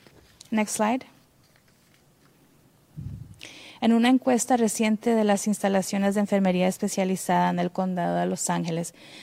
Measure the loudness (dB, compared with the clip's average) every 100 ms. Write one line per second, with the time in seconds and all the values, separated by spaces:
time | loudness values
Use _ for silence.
0 | -20 -20 _ -20 -4 -2 -2 -2 -2 -2
1 | -6 -20 _ _ _ _ _ _ _ _
2 | _ _ _ _ _ _ _ _ _ -16
3 | -14 -14 -18 -20 -20 -20 -20 -4 2 4
4 | 4 4 2 0 2 2 2 0 0 0
5 | 0 2 2 2 0 -2 0 0 0 0
6 | 0 0 0 2 2 2 0 0 -4 -2
7 | -2 -2 0 2 2 0 -2 -2 -4 -2
8 | -2 -2 -2 -2 -2 -2 -2 -4 -6 -12
9 | -20 -20